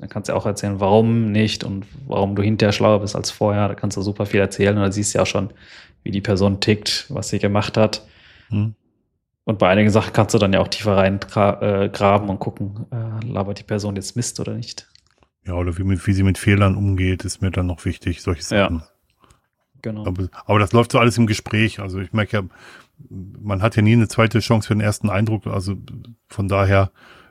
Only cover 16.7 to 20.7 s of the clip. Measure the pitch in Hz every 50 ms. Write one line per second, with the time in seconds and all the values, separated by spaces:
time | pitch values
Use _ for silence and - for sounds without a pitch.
16.7 | 95 98 101 98 95 92 92 92 92 90 - 92 - - 95 95 - 95 90 90
17.7 | 87 - - 87 82 - - 101 87 - - 98 90 - - - 110 104 98 -
18.7 | 85 80 - _ _ _ _ _ _ _ _ _ _ _ _ _ _ _ _ _
19.7 | _ _ - 117 107 107 104 101 92 92 95 90 - - - - 107 107 104 95